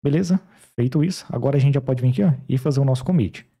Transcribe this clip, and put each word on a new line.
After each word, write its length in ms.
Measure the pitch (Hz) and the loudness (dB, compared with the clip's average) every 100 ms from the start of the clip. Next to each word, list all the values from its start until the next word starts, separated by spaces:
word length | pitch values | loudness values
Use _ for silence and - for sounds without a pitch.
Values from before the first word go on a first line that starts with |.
| 143 | 0
Beleza? 340 | 151 180 190 - _ _ - | -2 0 -2 -2 _ _ -4
Feito 240 | 123 156 | -2 0
isso, 220 | 165 180 - | -2 -4 -8
agora 280 | 131 123 143 | -4 0 2
a 20 | |
gente 140 | 135 | 2
já 80 | 143 | 2
pode 200 | 131 127 | 0 0
vir 100 | 123 | 0
aqui, 120 | 127 | 2
ó, 80 | 196 131 - | 2 0 -2
e 120 | 131 | -2
fazer 200 | 151 135 | 0 0
o 60 | 139 | 0
nosso 180 | 131 | 0
commit. 460 | - 180 101 - - _ | 0 0 0 -6 -20 _